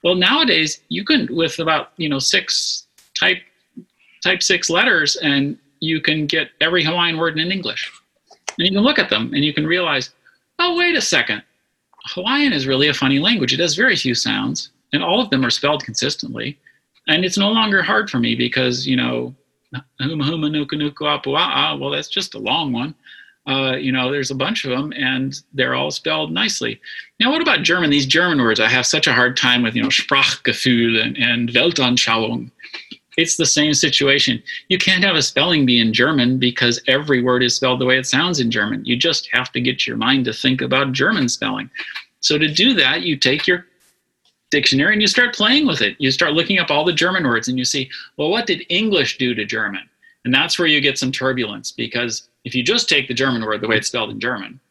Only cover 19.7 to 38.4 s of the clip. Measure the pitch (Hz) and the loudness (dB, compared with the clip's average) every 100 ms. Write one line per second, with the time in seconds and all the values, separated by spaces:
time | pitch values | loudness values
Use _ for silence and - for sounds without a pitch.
19.7 | 131 - - 131 156 147 165 151 151 143 | -16 -16 -8 -6 -2 -4 -2 -2 -2 -4
20.7 | 151 147 143 147 147 135 147 180 135 156 | -4 -4 -4 -4 -2 -2 -2 0 -2 -2
21.7 | 147 139 143 151 - - 110 104 151 147 | -4 -6 -6 -4 -6 -6 -8 -4 -2 -2
22.7 | 117 139 - - - - _ - 135 135 | -4 -6 -10 -20 -20 -20 _ -4 -2 0
23.7 | 131 135 131 127 143 131 135 147 226 135 | -2 -2 -2 0 -2 -4 -2 -2 -2 -2
24.7 | 123 151 139 131 131 135 135 _ 135 127 | -4 -4 -4 -2 -2 -4 -6 _ -2 0
25.7 | 127 147 - 156 156 156 165 - - - | 0 -2 -4 -2 -2 -2 -2 -2 -2 -4
26.7 | - - - - _ 233 320 320 196 190 | -6 -14 -16 -16 _ 0 2 2 2 2
27.7 | 180 156 143 135 156 180 147 117 110 113 | 2 4 2 2 2 2 2 2 4 2
28.7 | 127 120 - - 123 123 127 127 123 117 | 2 0 2 2 4 2 2 2 2 2
29.7 | 117 135 - - 139 139 - - 110 131 | 0 0 0 2 2 2 0 -4 0 2
30.7 | 120 117 113 113 - 120 117 120 120 170 | 4 4 2 0 0 0 0 0 2 2
31.7 | 165 127 123 - 113 110 123 120 _ - | 2 0 2 2 0 0 -4 -8 _ -16
32.7 | - - - _ - 165 - 160 151 151 | -16 -16 -20 _ -2 -2 0 2 2 2
33.7 | 143 151 - 143 139 131 117 - - - | 2 2 2 4 4 2 -2 -6 -14 -4
34.7 | 185 - 185 196 160 - - 165 160 131 | -2 0 2 2 2 0 0 2 2 4
35.7 | 120 113 107 135 147 123 131 127 120 120 | 4 2 2 2 4 2 2 0 2 0
36.7 | 117 - 135 147 131 123 123 123 - 131 | 0 0 0 2 2 2 2 2 0 0
37.7 | 127 127 131 127 135 180 160 | 0 2 0 0 0 0 0